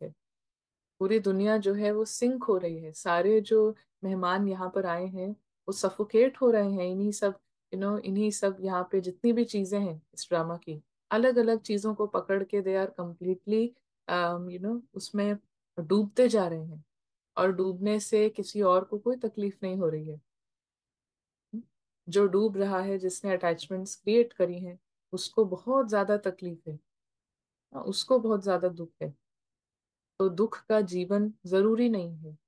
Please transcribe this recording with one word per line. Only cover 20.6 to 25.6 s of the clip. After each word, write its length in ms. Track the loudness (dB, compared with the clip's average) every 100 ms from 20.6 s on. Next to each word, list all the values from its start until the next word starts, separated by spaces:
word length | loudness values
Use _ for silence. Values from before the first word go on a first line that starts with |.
| _ _ _ _ _ _ _ _ _ -14 -14 _ _ _ -2
जो 180 | 2 4
डूब 300 | 4 2 0
रहा 220 | 0 0
है, 180 | -2 -2
जिसने 360 | -4 -4 -4
attachments 640 | 0 0 -2 -6 -8 -8 -8
create 380 | 2 2 2
करी 260 | 0 -2 -2
हैं, 200 | -12 -16 _ _ _
उसको 340 | -10 -4 0 0
बहुत 440 | 0